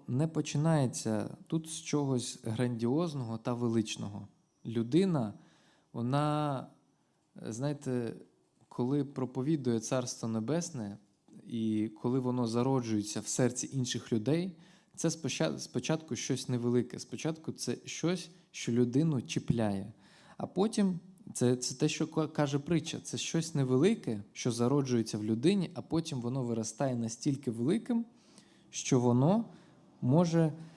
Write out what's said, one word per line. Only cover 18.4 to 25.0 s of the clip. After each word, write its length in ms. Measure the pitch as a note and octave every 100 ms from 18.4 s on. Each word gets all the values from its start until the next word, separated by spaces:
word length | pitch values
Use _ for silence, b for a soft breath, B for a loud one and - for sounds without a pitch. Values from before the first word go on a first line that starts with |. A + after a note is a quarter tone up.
| B
що 200 | - -
людину 500 | A#2 A#2+ C3 D#3+ C3
чіпляє. 720 | - - - A#2 G#2+ G2 G2 - B B B B
А 100 | -
потім 520 | F3+ A3 A3 F#3+ F3 - - -
це, 220 | - B2 B2+
це 200 | - -
те, 120 | D3+
що 200 | - D#3+
ка-, 200 | D#3+ D3+
каже 320 | D#3 D3 C#3
притча, 400 | D3 E3+ - -
це 180 | - A#2+
щось 380 | - E3 E3 C#3+
невелике, 680 | C3 C3 F#3 A3+ - G#2+ G2+
що 180 | - B2+
зароджується 680 | A2+ A#2+ C#3+ C3 A#2+